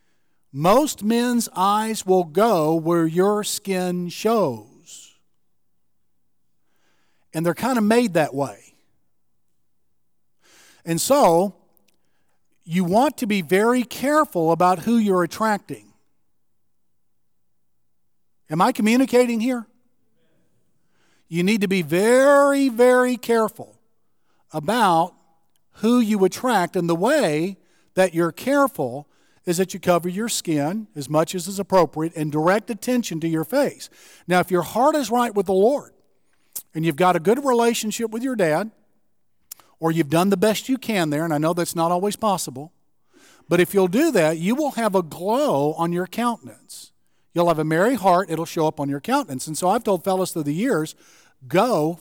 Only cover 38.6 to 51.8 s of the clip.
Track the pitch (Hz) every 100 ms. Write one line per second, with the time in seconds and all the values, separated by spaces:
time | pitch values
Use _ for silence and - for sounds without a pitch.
38.6 | 220 - _ _ _ _ _ _ _ -
39.6 | _ _ 165 165 147 165 196 190 214 202
40.6 | - 262 - 208 156 147 165 147 160 175
41.6 | 170 170 165 180 202 - 220 180 - 127
42.6 | 151 _ _ _ _ _ _ _ - 170
43.6 | 175 196 185 208 330 226 156 160 175 254
44.6 | 294 226 226 190 160 139 185 247 294 143
45.6 | 147 156 170 175 185 - 240 220 117 -
46.6 | - - - _ _ _ _ 165 175 156
47.6 | 156 160 214 247 190 175 190 160 165 170
48.6 | 156 - 143 139 - 277 226 131 - 151
49.6 | 180 233 220 185 196 190 180 170 147 156
50.6 | 254 170 156 - _ _ _ _ 127 180
51.6 | 240 185